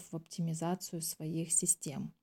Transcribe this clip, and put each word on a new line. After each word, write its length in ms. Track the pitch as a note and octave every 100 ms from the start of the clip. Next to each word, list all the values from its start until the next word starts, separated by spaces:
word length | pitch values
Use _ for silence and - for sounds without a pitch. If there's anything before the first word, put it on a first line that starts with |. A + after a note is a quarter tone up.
| -
в 60 | D#3+
оптимизацию 880 | - - E3 D#3+ E3 F3+ - E3+
своих 480 | D#3+ - D#3 E3 E3
систем. 640 | - F3+ - - C#3 D#3 -